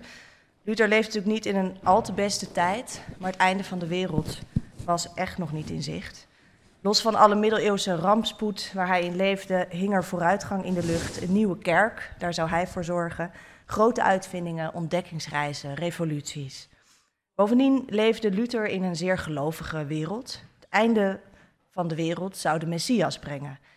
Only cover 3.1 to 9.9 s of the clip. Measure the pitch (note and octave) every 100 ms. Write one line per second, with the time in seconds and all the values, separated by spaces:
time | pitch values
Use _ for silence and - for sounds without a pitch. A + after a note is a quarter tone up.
3.1 | - F#3 F#3+ F#3 F#3+ F#3+ F#3 E3 F3+ F#3
4.1 | - D#3+ - - - - - - E3+ -
5.1 | - F#3 - D#3+ D#3 D3 D#3+ C#3+ F3+ -
6.1 | - - _ _ _ _ _ G3 G#3 A3+
7.1 | G#3 G#3 G#3 G#3+ A3 G#3 G3 G3 E3 F#3
8.1 | A3 G#3+ - G#3+ G3 - F#3+ F3+ F3+ F3
9.1 | F3 G3 F#3+ - F#3 F3 E3+ G3